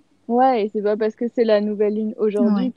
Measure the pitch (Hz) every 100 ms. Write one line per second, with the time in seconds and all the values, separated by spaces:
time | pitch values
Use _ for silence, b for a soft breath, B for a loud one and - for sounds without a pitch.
0 | _ _ - 233 262 247 208 214 202 214
1 | 214 - 240 - 226 208 208 208 208 214
2 | 214 - 214 202 226 202 254